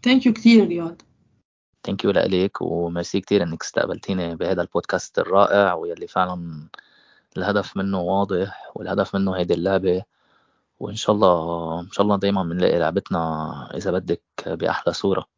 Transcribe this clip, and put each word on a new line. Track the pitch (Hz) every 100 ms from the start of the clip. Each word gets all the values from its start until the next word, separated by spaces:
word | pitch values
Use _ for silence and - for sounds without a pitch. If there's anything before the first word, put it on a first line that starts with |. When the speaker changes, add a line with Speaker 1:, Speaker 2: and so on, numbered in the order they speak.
| 247
Speaker 1:
Thank | 262
you | 247
كتير | 220 233 226 185
رياض. | 170 165 170 - _ _ _ _ _ _ _ -
Speaker 2:
Thank | 95 101
you |
لإلك، | 92 92 92 98 -
وميرسي | 82 85 87 85 87 98
كتير | - 101
إنك | 87 -
استقبلتيني | - - - 85 - 92 85 85
بهذا | 90 90
البودكاست | 87 - - 92 - -
الرائع، | 87 95 101 101 98
ويلي | 87 85 85 87
فعلًا | - 92 90 85 78 78 - _ _ _ _ _ -
الهدف | 90 101 98 98
منه | 98 95
واضح، | 87 98 101 92 98 - - -
والهدف | 90 98 95 98
منه | 98
هيدي | 92 87
اللعبة، | 87 90 95 92 92 - _ _ _ _ _ _ _
وإن | - 113
شاء | - 104
الله، | 98 87 82 85 82 82
إن | 90
شاء | -
الله | 101 101
دايمًا | 101 101
بنلاقي | 87 87 90 85
لعبتنا | 80 90 - 92 80 78 78 71 69 69
إذا | 95
بدك | 90 87 87 _ - 95
بأحلى | 87 87 - -
صورة. | - 98 95 -